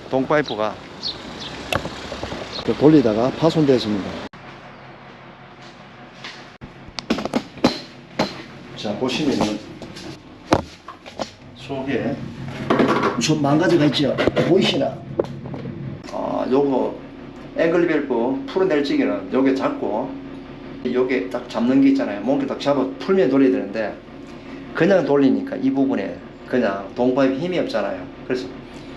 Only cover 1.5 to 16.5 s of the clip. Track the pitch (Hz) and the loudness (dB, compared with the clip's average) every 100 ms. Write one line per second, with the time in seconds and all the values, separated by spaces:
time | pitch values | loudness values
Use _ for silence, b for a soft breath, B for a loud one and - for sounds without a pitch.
1.5 | - - - - - - - - - - | -10 -6 -6 -6 -10 -10 -10 -8 -10 -10
2.5 | - - 110 139 156 117 107 123 127 160 | -4 -2 4 8 8 6 4 2 2 2
3.5 | 165 147 131 107 104 92 80 - - - | 4 4 4 4 -2 -4 -8 -12 -16 -20
4.5 | - - - - - - - - - - | -20 -20 -20 -20 -20 -20 -20 -20 -20 -20
5.5 | - - - - - - - - - - | -20 -20 -20 -20 -20 -20 -16 -16 -16 -18
6.5 | - - - - - - - - - - | -18 -18 -18 -18 -8 -2 -2 0 -4 -4
7.5 | - - - - - - - - - - | 0 2 2 -10 -18 -10 -4 -4 -4 -14
8.5 | - - - 110 107 131 127 151 110 104 | -16 -16 -8 -6 -2 -2 0 0 2 0
9.5 | 107 - - - - - - - - - | -2 -8 -16 -16 -14 -14 -14 -18 -12 0
10.5 | - - - - - - - - - - | 0 0 -12 -18 -18 -14 -10 -10 -10 -20
11.5 | - - 277 262 233 226 294 - - - | -16 -8 -6 -2 -2 -2 -4 -8 -10 -10
12.5 | - - - - - 104 - 117 156 139 | -6 0 4 4 4 0 0 2 2 4
13.5 | 151 180 165 147 131 139 113 - - 135 | 4 6 6 4 4 2 2 2 2 4
14.5 | 180 - 175 123 - - - - - - | 6 4 2 -2 -4 -10 -4 -4 -6 -10
15.5 | - - - - - - - - - - | -10 -10 -10 -10 -10 -10 -6 -4 -2 2